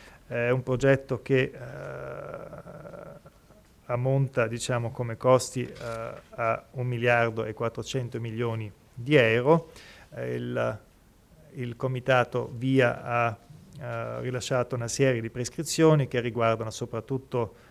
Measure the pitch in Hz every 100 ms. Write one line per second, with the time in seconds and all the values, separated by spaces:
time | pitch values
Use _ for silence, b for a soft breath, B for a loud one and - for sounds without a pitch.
0 | B B - 120 120 127 123 123 135 135
1 | 135 123 - 135 131 - 123 - - 135
2 | 131 135 - - - - - - - -
3 | - - - _ _ - _ _ - 123
4 | 131 135 135 - 113 117 - 123 117 113
5 | 117 113 127 127 - 127 123 - 120 113
6 | 113 - - - 113 113 - 131 123 120
7 | 120 120 117 110 113 110 117 - 113 131
8 | 120 117 117 110 120 113 107 - _ -
9 | 120 147 113 117 131 165 B B B B
10 | B 131 123 123 123 123 117 110 - _
11 | _ _ _ - - 143 123 117 131 127
12 | 123 127 120 123 120 117 131 131 120 123
13 | - 120 117 104 - - - 135 120 117
14 | 117 117 123 123 - 131 120 127 117 -
15 | 135 117 113 123 123 - 143 - 160 151
16 | 131 123 120 117 113 113 110 - 120 113
17 | - 131 127 127 110 B B